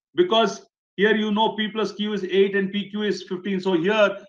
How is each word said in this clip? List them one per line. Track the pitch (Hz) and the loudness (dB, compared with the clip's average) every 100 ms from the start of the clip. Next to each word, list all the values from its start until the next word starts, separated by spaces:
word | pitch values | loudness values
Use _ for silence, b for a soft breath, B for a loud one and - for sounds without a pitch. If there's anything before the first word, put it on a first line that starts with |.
| _ 156 | _ 0
because | 180 220 214 - - _ _ - | 2 2 2 -2 -14 _ _ 0
here | 202 | 2
you | 220 214 | 2 0
know | 208 220 | 0 0
P | 214 214 | -2 -6
plus | 220 208 | -4 -4
Q | - 208 | -4 -6
is | 202 | -4
eight | 185 185 202 196 | 0 2 2 2
and | 190 | -2
P | 202 196 | -4 -6
Q | 208 | -4
is | 208 180 | -4 -4
fifteen. | - 180 202 190 | -6 -8 -4 -4
So | 190 | 0
here | 175 170 220 202 196 | 0 2 4 2 0